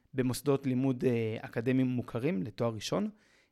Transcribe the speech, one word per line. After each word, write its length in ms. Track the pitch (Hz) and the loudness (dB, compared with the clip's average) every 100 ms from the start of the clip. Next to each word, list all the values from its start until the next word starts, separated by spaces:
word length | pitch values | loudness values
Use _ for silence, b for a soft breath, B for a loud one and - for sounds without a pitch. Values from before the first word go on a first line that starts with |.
| b | b
במוסדות 520 | 131 127 117 147 135 139 | -2 -2 0 2 2 2
לימוד, 380 | 127 135 123 | 2 2 2
אה, 320 | 127 120 110 110 | 2 2 0 -4
אקדמיים 460 | 127 123 117 131 131 | -6 -2 2 4 4
מוכרים 560 | 123 107 117 135 185 | 0 -2 -2 -2 -2
לתואר 320 | 143 - 117 | -4 -2 -2
ראשון. 360 | 110 - 170 208 b b b b | -2 -2 -2 -2 b b b b